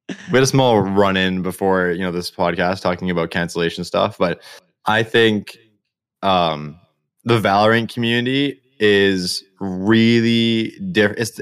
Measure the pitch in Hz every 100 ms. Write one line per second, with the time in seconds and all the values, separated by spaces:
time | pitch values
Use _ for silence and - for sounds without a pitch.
0 | - - - 123 131 135 127 107 95 98
1 | 101 95 92 92 90 - 98 95 90 87
2 | 92 87 87 - 87 85 90 95 - 90
3 | 92 87 82 92 85 - 82 - 87 92
4 | 104 - 92 80 - - _ _ - 107
5 | 113 117 113 104 95 - _ _ _ _
6 | _ _ 98 92 85 73 76 85 _ _
7 | _ _ 117 117 101 98 107 113 110 -
8 | 117 120 123 135 143 135 _ _ 107 101
9 | 98 95 90 - - _ 98 92 98 113
10 | 113 117 113 117 113 113 110 - 95 90
11 | 104 104 113 -